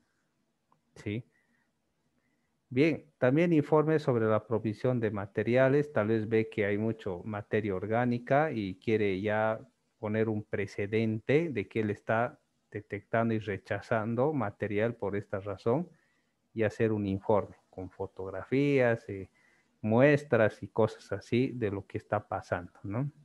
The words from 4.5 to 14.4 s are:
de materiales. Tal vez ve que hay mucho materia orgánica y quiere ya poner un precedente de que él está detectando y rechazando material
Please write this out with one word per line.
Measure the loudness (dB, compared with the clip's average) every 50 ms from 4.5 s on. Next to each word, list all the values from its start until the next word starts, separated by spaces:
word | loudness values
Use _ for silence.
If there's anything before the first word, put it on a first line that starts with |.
| -4 -2 -2 -4 -4 -2 -2 -2 0 0
de | -2 -2
materiales. | -2 -4 -8 -6 _ -2 0 2 4 4 4 4 4 2 0 0 -2
Tal | -2 0
vez | 2 0 0 0
ve | 2 2 0 0 0
que | -2 -2 -2
hay | 0 0 0
mucho | -2 -2 -4 -4 -8 -8 -8 -8 -8
materia | -8 -8 -8 -6 -2 -2 -2 0 -2 -4
orgánica | -4 -4 -2 0 0 0 0 -2 -2 -2 0 2 2 2 0
y | -2 -4 -6 -6 -8 -6
quiere | -2 0 0 2 2 0 0 -2
ya | -2 -2 0 0 0 -2 -2 -4 -8 -18 _ _ _ _ _ _
poner | -6 -4 -2 0 0
un | 0 -2 -4 -6
precedente | -6 -6 -6 -6 -6 -6 -6 -4 -2 0 0 0 0 -2 -2 0 2 2 2 2 0
de | -4 -6 -6
que | -4 -4 -2
él | -2 -2
está | -4 -4 _ -2 0 0 0 -2 -6 _ _ _ _ _ _ _
detectando | -14 -14 -10 _ -12 -12 -6 _ 0 0 2 2 0
y | -2
rechazando | -2 -4 -6 -8 -6 -6 -6 -6 -2 -2 -2 -2 0 -2 0 0 0 0 0
material | -2